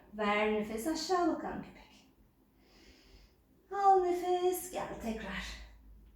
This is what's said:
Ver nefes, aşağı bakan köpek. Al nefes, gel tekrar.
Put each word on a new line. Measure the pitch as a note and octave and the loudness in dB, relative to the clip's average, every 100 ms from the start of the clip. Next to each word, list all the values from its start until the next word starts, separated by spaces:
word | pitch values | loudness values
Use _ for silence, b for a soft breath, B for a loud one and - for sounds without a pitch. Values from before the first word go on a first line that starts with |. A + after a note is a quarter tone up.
| - | -16
Ver | G#3 G#3 G#3 G#3+ | -4 0 2 2
nefes, | G#3+ G#3+ A3+ D#4+ | 0 -2 -4 -4
aşağı | - - F#4 E4 | -4 0 2 2
bakan | - G3 - | 0 -4 -8
köpek. | - - - - - _ - _ _ _ b b b b b b b b _ _ _ | -12 -18 -20 -20 -20 _ -20 _ _ _ b b b b b b b b _ _ _
Al | F#4+ G4 F#4+ | 4 6 8
nefes, | F4+ F4 F4+ F4+ F4+ F4+ - | 6 0 0 2 2 0 -4
gel | - - - | -8 -8 -6
tekrar. | A#3 G#3+ F#3+ F#3+ - - - - - - - | -6 -6 -6 -8 -10 -12 -16 -20 -20 -20 -20